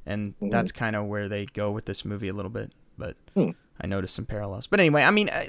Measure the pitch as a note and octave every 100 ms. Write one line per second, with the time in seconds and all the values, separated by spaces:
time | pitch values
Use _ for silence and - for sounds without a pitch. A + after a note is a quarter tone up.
0 | - G#2 G#2 - G2+ A#2 F#2+ - A2+ G#2+
1 | G#2 G#2 G2+ G2+ G2+ - G#2 G#2 - G2
2 | G2+ G2+ G2+ G2+ F#2+ G#2+ A2 _ _ -
3 | - - - G3 E3+ F3 _ - - G2
4 | F#2+ - - G#2+ G2+ G2 - F#3+ E3 D3
5 | C#3 G#3 G#3 -